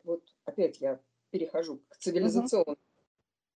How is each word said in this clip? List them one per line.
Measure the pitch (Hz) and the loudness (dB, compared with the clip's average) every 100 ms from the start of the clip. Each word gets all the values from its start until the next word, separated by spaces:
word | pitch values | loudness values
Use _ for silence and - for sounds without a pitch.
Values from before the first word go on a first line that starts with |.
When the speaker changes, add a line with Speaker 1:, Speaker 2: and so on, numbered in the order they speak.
Speaker 1:
вот | 170 170 - _ | -4 -6 -6 _
опять | - - 170 - | -10 0 0 0
я | 135 135 _ _ _ | -4 -4 _ _ _
перехожу | 185 160 165 165 139 - | -4 -2 -2 -2 -6 -14
к | - | -8
Speaker 2:
Мгм. | |
Speaker 1:
цивилизационным, | 185 175 208 220 247 208 165 147 _ _ _ _ _ _ _ | -2 2 2 2 2 2 2 -2 _ _ _ _ _ _ _